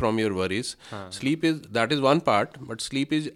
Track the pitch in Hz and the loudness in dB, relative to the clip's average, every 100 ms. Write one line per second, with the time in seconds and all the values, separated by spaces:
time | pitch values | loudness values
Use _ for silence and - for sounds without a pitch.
0 | 120 110 110 92 92 98 131 - - 104 | 0 2 0 0 -2 -2 -6 -10 -14 -14
1 | 95 95 135 160 160 156 - 113 117 147 | -12 -6 -2 0 0 -2 -2 0 2 2
2 | 135 151 160 104 110 - - 113 - 135 | 4 4 4 2 2 -6 -12 -10 -6 -4
3 | 139 156 151 | 0 -2 -4